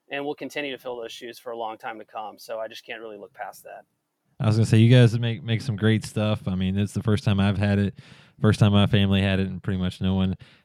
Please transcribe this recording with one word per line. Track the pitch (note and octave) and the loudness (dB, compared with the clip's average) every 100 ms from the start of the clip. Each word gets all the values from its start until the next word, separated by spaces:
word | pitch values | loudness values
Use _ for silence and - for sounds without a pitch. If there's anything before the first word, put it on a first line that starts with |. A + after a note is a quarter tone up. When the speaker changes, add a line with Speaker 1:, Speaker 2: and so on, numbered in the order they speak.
| _ | _
Speaker 1:
and | C#3 C#3+ | -8 -6
we'll | C#3+ | -8
continue | C#3 D3+ C#3+ B2 | -8 -8 -8 -8
to | |
fill | B2+ A#2+ | -10 -10
those | A2+ | -12
shoes | - B2 A#2 | -12 -14 -14
for | B2+ | -12
a | A#2 | -10
long | A2 A2 | -10 -10
time | B2 A2 | -12 -12
to | G#2+ | -14
come. | A#2 G#2 G2+ | -12 -12 -14
So | - A2+ | -12 -10
I | A2 | -10
just | A2+ - | -12 -14
can't | A2+ | -14
really | A2+ G#2 | -14 -16
look | F#2+ | -18
past | - G2 - | -14 -16 -16
that. | G#2 G2+ - _ _ _ _ - | -20 -20 -20 _ _ _ _ -4
Speaker 2:
I | A2 | 0
was | A2 | 0
gonna | G#2+ | 2
say, | A2 | 4
you | A#2 | 6
guys | B2+ A#2 A#2 | 8 6 4
make, | A#2 G#2+ | -4 -6
make | A2+ A2 | -4 -4
some | - G2+ | -2 0
great | A2 G#2+ | 2 2
stuff. | - A2 G#2+ G#2+ G#2 | -2 -2 -2 -2 -4
I | F#2 | -2
mean, | F#2+ G2 | 0 0
it's | G2+ | -2
the | G2+ | -2
first | A2 G#2 | 0 0
time | - G2 | 2 2
I've | G2 F#2+ | 2 2
had | G2+ G2+ | 2 2
it, | G2+ - - - - _ | 0 -4 -18 -20 -20 _
first | G#2+ - | 2 4
time | G#2 | 4
my | G2+ G2+ | 6 4
family | G#2 G2 G2 | 2 2 2
had | G2 F#2+ | 2 0
it, | F#2+ | -2
and | F#2 | -6
pretty | - F#2 | -4 -2
much | F2+ - | -2 -2
no | F#2+ F#2+ | 0 0
one | F#2 F#2+ - _ | 0 -2 -10 _